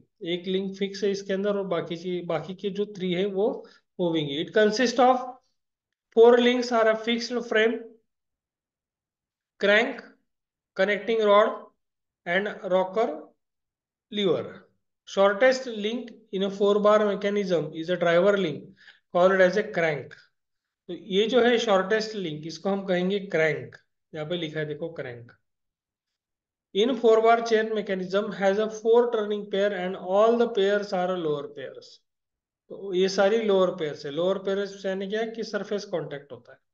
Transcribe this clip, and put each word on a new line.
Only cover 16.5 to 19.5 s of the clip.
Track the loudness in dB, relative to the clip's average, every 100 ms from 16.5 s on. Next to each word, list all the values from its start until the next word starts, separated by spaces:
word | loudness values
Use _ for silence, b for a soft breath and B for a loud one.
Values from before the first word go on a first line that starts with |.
four | 0 2 4
bar | 4 4
mechanism | 2 0 -2 -2 0 -2 -2
is | -8 -4
a | 0
driver | 2 4 4 2
link | -2 -6 -14 b b b _ 2
called | 4 6
as | 4